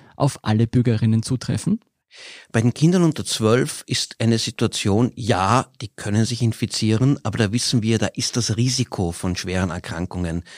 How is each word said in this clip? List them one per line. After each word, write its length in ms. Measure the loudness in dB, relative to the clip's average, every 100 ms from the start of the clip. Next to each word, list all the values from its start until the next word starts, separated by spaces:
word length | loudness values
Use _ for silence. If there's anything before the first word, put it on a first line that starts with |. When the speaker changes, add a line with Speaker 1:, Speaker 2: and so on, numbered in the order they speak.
| -10 -2
Speaker 1:
auf 240 | -2 -2
alle 220 | 0 2 2
Bürgerinnen 560 | 2 2 2 2 2
zutreffen? 580 | 0 -4 -4 -4 -2 -4 -6 _ _ -20 -20 -20 -2
Speaker 2:
Bei 100 | 2
den 120 | 2
Kindern 300 | 4 4 6
unter 220 | 4 2 -4
zwölf 580 | 0 2 4 0 -6 -6
ist 280 | -6 -4 -2
eine 180 | 0 2
Situation, 760 | -2 -2 -2 0 0 2 2 0
ja, 560 | 0 2 4 2 0 -8
die 60 | -14
können 380 | -10 -2 0 0
sich 160 | 0
infizieren, 800 | 0 0 -4 -2 0 2 2 2
aber 140 | -2 0
da 140 | 0
wissen 300 | 0 0 0
wir, 160 | 0 0
da 100 | 0
ist 300 | -4 -6 -4
das 180 | -2 0
Risiko 560 | 0 -2 -4 -4 -4
von 240 | -4 -4 -4
schweren 360 | -4 -2 -2
Erkrankungen 720 | -4 -8 -8 -6 -4 -4 -4 -8